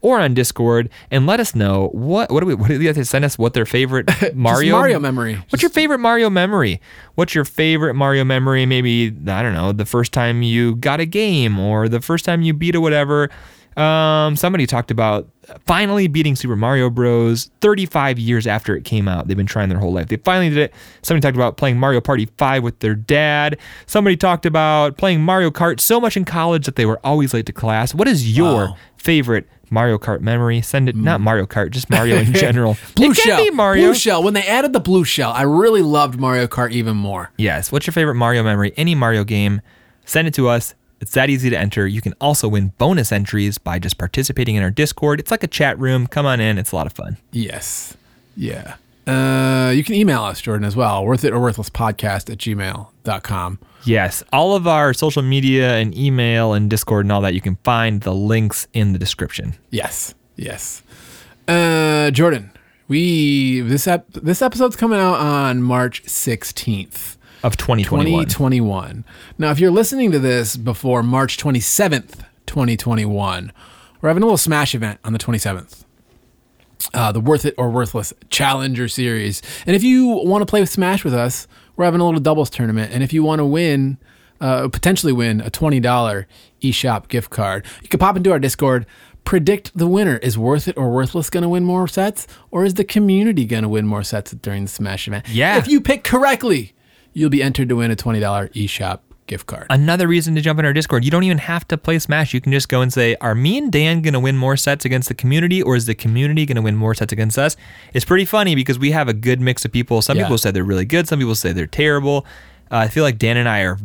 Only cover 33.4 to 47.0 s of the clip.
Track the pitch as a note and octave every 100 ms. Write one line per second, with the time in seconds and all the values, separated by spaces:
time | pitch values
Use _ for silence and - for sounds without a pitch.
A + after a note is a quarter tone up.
33.4 | A4 D4 G3+ G3 F4+ - A3+ F#3 F#3+ G#3
34.4 | F#3+ A#3 C#4+ B3+ F3 F#3 D#3 - A#2+ A#2+
35.4 | C#3 D#3 A3+ A3 D#3+ D3 C#3+ B2 C3 B2+
36.4 | B2 - B2 A#2+ A2+ G#2+ G2+ F#2+ F2 -
37.4 | G#2 D2 - C#3 D#3+ E3+ D#3 A#2+ A#2+ A#2+
38.4 | A2 G#2 G#2 - E3 D#3+ A#2+ A2 G#2 G#2+
39.4 | G2+ G2 - _ _ _ - D#3 D#3+ D3
40.4 | B2 A#2+ - - _ _ - - C3+ C3+
41.4 | B2+ A2 G2+ G#2 G2 G#2 G#2+ - C#3+ D3
42.4 | A2+ G#2 G2 - D3 F3+ A2+ G#2 G2 G#2+
43.4 | G2+ G2+ - F2 F2 - F2 - C3 -
44.4 | B2 G#2+ F#2+ G#2+ D3 - D3 D3 D3+ -
45.4 | D#3+ - C#3+ A2+ C3 B2+ B2 - C#3+ B2
46.4 | A2 G#2 G2+ F2 D2+ -